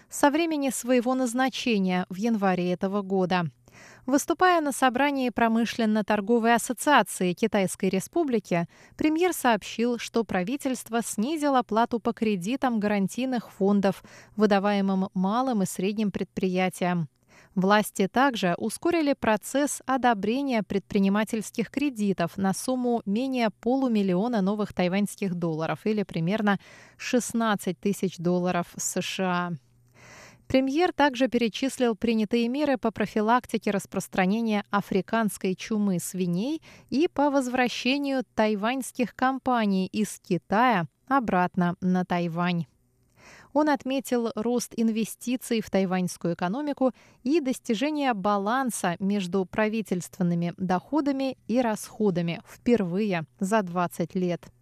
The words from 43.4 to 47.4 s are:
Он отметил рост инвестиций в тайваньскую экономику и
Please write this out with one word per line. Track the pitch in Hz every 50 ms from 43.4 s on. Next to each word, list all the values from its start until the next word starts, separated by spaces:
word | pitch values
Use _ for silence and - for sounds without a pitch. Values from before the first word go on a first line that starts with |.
| - _ -
Он | 277 302 302
отметил | 277 - - 254 269 277 - - 247 240 233 220 -
рост | 220 214 233 247 240 - - -
инвестиций | - 226 226 214 226 214 - - - - 240 254 240 - - 240 220
в | - -
тайваньскую | - 196 190 180 185 185 180 175 - - - 175 170
экономику | - 185 175 202 269 302 294 269 - 262 254 - - - - _ _
и | - 240 302 349